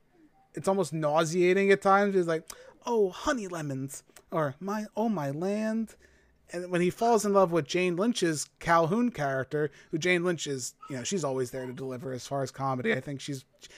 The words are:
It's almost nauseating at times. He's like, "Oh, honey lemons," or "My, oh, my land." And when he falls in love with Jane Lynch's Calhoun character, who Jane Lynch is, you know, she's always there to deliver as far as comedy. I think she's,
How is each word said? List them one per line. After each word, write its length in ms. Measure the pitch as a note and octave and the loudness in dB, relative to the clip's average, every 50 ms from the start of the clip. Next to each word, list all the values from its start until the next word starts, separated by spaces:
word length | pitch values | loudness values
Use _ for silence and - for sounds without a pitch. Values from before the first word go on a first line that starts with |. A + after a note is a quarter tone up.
| _ _ _ _ - _ _ _ _ _ - | _ _ _ _ -20 _ _ _ _ _ -14
It's 120 | D#3+ - | -4 -2
almost 260 | G3 G3 G3 F3 - D#3+ | 0 0 0 0 -2 -2
nauseating 800 | D#3+ D3+ D3 D3 E3 E3+ D3+ E3+ F#3 F3 F3+ F#3 G3 G3 G3 | -2 -2 0 2 2 0 2 2 2 4 4 4 4 4 4
at 100 | G3 G3 - | 4 4 6
times. 320 | G3 G3 G3+ G3+ G3+ F#3+ | 6 6 6 4 4 2
He's 100 | F#3 F3 | 2 2
like, 220 | E3 D#3+ D#3+ - - - - - - - _ - | 2 0 -2 -4 -10 -18 -20 -20 -20 -20 _ -4
"Oh, 240 | B3 A#3 A3 G3+ F3+ | 0 2 2 2 2
honey 360 | F3+ - - D#4 C#4+ A#3 G3+ | 0 -2 -2 -2 -2 -2 -4
lemons," 560 | F3+ F3 E3 D3+ C#3 C3+ C3 C3+ C#3 - - - _ _ - - _ | -6 -6 -6 -6 -4 -4 -4 -6 -8 -10 -14 -18 _ _ -20 -14 _
or 240 | - D#3+ D3+ C#3 C3 - | -2 -2 -2 -2 -4 -6
"My, 260 | F#3 G3+ G#3 G#3+ G#3+ - - | -6 -6 -6 -6 -6 -6 -4
oh, 120 | G#3+ A3 A#3 | -2 0 0
my 200 | G3+ D#3+ C#3+ C#3 | 0 0 -2 -4
land." 640 | C#3 D#3 F3+ G3 G#3 G#3+ A3 A3 A3 A3+ A3 - - - - _ _ _ _ _ _ _ _ - | -4 -4 -4 -2 -2 -2 -2 -2 -2 -4 -4 -6 -10 -18 -20 _ _ _ _ _ _ _ _ -12
And 200 | - F3 F3+ F3+ | -10 -10 -6 -2
when 100 | F3+ E3+ | 0 2
he 80 | F3+ F3+ | 2 0
falls 360 | - - A3+ A#3+ A#3 G#3 G3+ | 0 2 4 4 4 4 4
in 80 | G3+ G3 | 4 6
love 180 | G3 F#3+ E3+ | 6 6 6
with 160 | F3 E3 C#3+ | 4 0 0
Jane 280 | - - F3+ F#3 F3+ E3+ | 0 0 0 2 2 0
Lynch's 540 | E3+ G#3 A#3+ A3+ - F3+ E3 D#3 C#3 - - _ _ | 2 0 0 0 0 0 0 0 -2 -6 -8 _ _
Calhoun 520 | - E3+ E3+ E3+ E3 D3+ G3+ A#3 B3 A#3+ | 0 4 4 4 4 4 2 0 0 -2
character, 580 | - D#3 D3 C#3 C3+ C3 B2+ - - D3 D3+ C#3+ - - - _ | -2 -2 -4 -2 -2 -4 -4 -4 -2 -2 -2 -4 -6 -12 -10 _
who 80 | E3+ D#3 | -6 -2
Jane 240 | D#3 F3+ F3+ E3+ E3+ | 0 2 2 2 2
Lynch 240 | F3+ E3+ D3 - | 0 -2 -2 -4
is, 260 | D3+ C#3 B2+ A#2 - - _ - - | -6 -6 -6 -6 -8 -12 _ -12 -10
you 60 | C#3 | -8
know, 60 | B2 A#2 | -8 -4
she's 200 | - G3+ F3+ D3 | -4 -2 -2 -2
always 280 | C3+ C3 C3 B2+ B2 | -2 -2 -2 -2 -4
there 160 | - C3 B2+ | -6 -8 -8
to 60 | B2+ B2 | -8 -8
deliver 380 | C3 C3 C3 B2+ A#2+ C3 C3 | -8 -8 -8 -8 -8 -8 -8
as 140 | C3 B2 - | -8 -8 -8
far 160 | - C#3 C#3 | -6 -4 -4
as 80 | C3+ B2 | -4 -4
comedy. 420 | - - C3+ C3+ C3 B2+ - A3+ | -6 -4 -4 -2 -2 -2 -2 -2
I 80 | - C3 | -2 -2
think 200 | - D3+ C#3 B2+ | -4 -8 -10 -10
she's, 240 | - D3 C#3 C3 - _ _ _ - - - | -8 -8 -10 -10 -10 _ _ _ -20 -20 -20